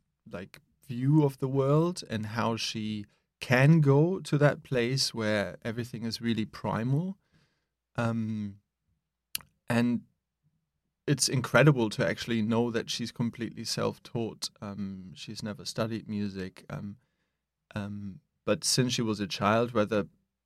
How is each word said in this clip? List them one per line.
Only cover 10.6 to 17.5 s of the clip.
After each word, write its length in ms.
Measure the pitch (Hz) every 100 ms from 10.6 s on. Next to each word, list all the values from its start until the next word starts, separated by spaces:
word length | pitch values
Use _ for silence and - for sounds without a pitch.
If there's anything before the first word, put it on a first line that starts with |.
| _ _ _ _ -
it's 220 | 143 -
incredible 640 | 131 - 120 147 127 110
to 180 | - 90
actually 320 | 107 - 113
know 300 | 107 117 120
that 180 | 113 -
she's 240 | - 117
completely 520 | - 117 - 113 -
self-taught. 840 | 113 113 110 - - 120 110 - - -
Um, 480 | 104 101 98 95 92
she's 300 | - - 104
never 240 | 110 95 -
studied 420 | - 113 110 -
music. 560 | 104 104 95 95 - -
Um, 260 | 98 101 101 _ _ _ _ _